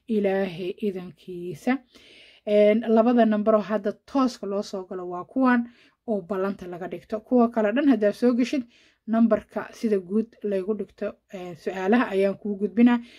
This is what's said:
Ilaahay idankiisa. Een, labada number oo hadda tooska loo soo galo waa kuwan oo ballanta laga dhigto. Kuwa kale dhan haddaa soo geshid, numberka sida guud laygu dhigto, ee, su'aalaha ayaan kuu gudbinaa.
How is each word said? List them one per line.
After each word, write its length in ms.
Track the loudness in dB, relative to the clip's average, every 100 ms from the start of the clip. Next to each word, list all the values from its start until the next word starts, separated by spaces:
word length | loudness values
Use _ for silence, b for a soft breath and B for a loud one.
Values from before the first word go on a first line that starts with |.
| -6
Ilaahay 680 | -2 0 0 -2 -6 -10 -6
idankiisa. 960 | -6 -6 -10 -18 -16 -12 -12 -8 -4 -4 _ b b b b b 0
Een, 340 | 4 6 4 2
labada 380 | 4 4 4 4
number 300 | 2 2 2
oo 60 |
hadda 300 | 2 -4 -4 -8 _
tooska 420 | 0 0 -2 -8
loo 140 | -6
soo 200 | -6 -10 -10
galo 160 | -10 -10
waa 140 | -10 -8
kuwan 440 | 0 2 2 -2 B B B -6
oo 140 | -6
ballanta 440 | -4 -4 -4 -6 -10
laga 200 | -12 -12
dhigto. 320 | -12 -10 -10
Kuwa 300 | 0 2 2
kale 200 | 2 0
dhan 180 | 2 2
haddaa 220 | 4 2
soo 220 | 2 0
geshid, 300 | 2 0 -2 -6 b b b -4
numberka 600 | 2 4 2 -2 -10 -10
sida 260 | -6 -2 -2
guud 340 | 0 -2 -2 _
laygu 300 | -4 -4 -4
dhigto, 400 | -6 -8 -10 -10 -10 _
ee, 200 | -14 -14 -10
su'aalaha 540 | -8 -4 0 2 2
ayaan 280 | 0 0 -2
kuu 180 | -8 -6
gudbinaa. 420 | -4 4 4 4 B